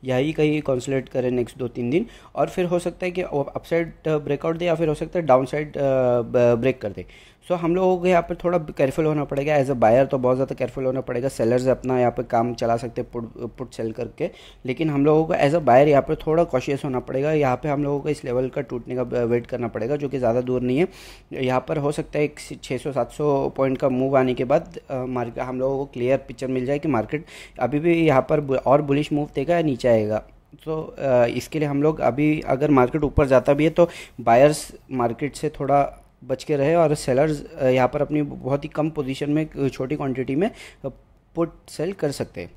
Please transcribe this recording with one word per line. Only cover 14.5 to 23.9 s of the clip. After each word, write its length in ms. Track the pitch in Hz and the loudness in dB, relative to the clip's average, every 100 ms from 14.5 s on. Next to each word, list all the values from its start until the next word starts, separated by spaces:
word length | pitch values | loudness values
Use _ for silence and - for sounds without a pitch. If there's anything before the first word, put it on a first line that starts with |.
| - - | -14 -8
लेकिन 240 | 127 160 | -4 -2
हम 140 | 143 | 2
लोगों 200 | 143 156 | 4 4
को 100 | 160 | 2
as 160 | 175 143 | 2 4
a 80 | 165 | 4
buyer 300 | 143 120 147 | 6 6 8
यहाँ 140 | 139 | 6
पर 120 | 131 | 2
थोड़ा 300 | 156 - 160 | -4 0 2
कॉशियस 400 | 170 127 127 139 | 2 0 -2 -4
होना 160 | 151 127 | -2 -4
पड़ेगा। 320 | - 131 147 | -4 -2 0
यहाँ 240 | 156 139 127 | 2 2 0
पे 120 | 156 | -2
हम 160 | 143 | -2
लोगों 160 | 143 143 | -2 -2
को 80 | 147 | -2
इस 160 | 143 | -6
लेवल 240 | 139 123 131 | -2 -2 -2
का 120 | 139 | -4
टूटने 360 | 135 127 117 127 | -6 -8 -6 -6
का 60 | |
वेट 440 | 123 123 120 120 123 | -2 -2 0 0 -2
करना 220 | 123 - | -6 -4
पड़ेगा, 280 | - 113 147 | -4 -4 -4
जो 120 | 143 | -4
कि 100 | 135 | 0
ज़्यादा 220 | 123 117 | 0 0
दूर 220 | 127 127 | 0 -2
नहीं 160 | 123 131 | 0 0
है। 100 | 185 - - - _ | 0 -4 -20 -20 _
यहाँ 320 | - 131 127 - | -6 0 -2 -2
पर 80 | 156 | -4
हो 160 | 139 | -2
सकता 260 | 151 156 151 | -4 -6 -2
है 60 | |
एक 100 | 147 - - 143 | -4 -4 -16 -16
छः 160 | - 127 | -8 -6
सौ 140 | 151 | -4
सात 200 | 135 120 | -4 -4
सौ 360 | - 147 139 139 | -2 0 0 -2
पॉइंट 300 | - 135 131 | -2 -2 0
का 100 | |
मूव 280 | 143 | 0